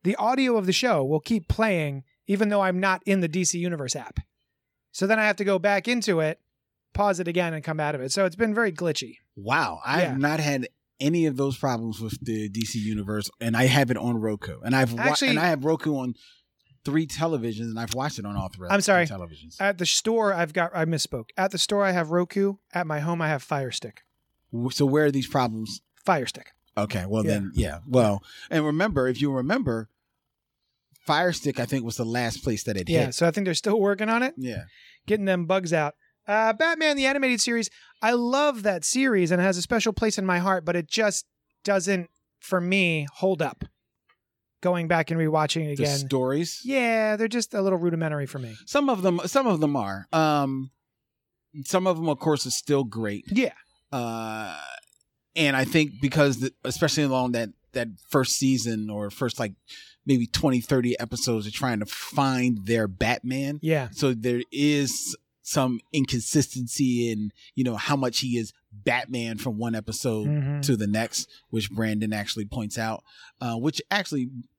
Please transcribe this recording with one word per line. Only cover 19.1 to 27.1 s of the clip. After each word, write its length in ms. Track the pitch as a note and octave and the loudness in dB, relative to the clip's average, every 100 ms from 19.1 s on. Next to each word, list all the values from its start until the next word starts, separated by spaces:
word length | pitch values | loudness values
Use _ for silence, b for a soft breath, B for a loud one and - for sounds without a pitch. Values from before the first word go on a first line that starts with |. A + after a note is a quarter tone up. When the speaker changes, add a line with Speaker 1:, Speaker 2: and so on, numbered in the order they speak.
| G2 E2+ D#2 A#3+ - | -4 -10 -14 -20 -2
Speaker 1:
At 200 | G3 F#3 | -2 0
the 80 | F3 | 0
store, 460 | - A3 A3+ G#3 | 0 2 2 2
I've 180 | F3 E3+ | 0 0
got, 160 | E3 E3+ | 0 -2
I 100 | F3+ | 0
misspoke. 440 | D#3+ E3 - B2+ A2 | 0 0 -4 -8 -8
At 140 | - F#3+ | -2 -2
the 80 | F#3 | 0
store, 260 | - G3+ | 0 2
I 80 | G3 | 2
have 180 | F3+ D#3 | 2 2
Roku. 460 | F3 F3 G3+ G3 G3 _ | 0 0 0 0 -2 _
At 100 | F3+ | -6
my 140 | D#3+ D3+ | -2 -2
home, 240 | D3+ E3+ | -2 0
I 40 | D#3 | 0
have 140 | C#3+ | -2
Fire 300 | - C#3+ C3 | -2 -2 -2
Stick. 320 | - A2+ - _ _ _ _ _ | -6 -10 -16 _ _ _ _ _
Speaker 2:
W-, 160 | A#2 A#2+ | -4 -2
so 160 | - | 2
where 200 | C#3 D3 | 4 4
are 60 | D3 | 4
these 140 | C#3 B2+ | 2 0
problems? 540 | C#3+ B2 A2 A2 - _ _ | 0 0 -2 -10 -12 _ _
Speaker 1:
Fire 220 | - E3 B2 | 0 0 0
Stick. 240 | - - _ _ - | -10 -20 _ _ -4
Speaker 2:
Okay, 280 | G#2 A2 | -2 -2
well 180 | F2+ | -2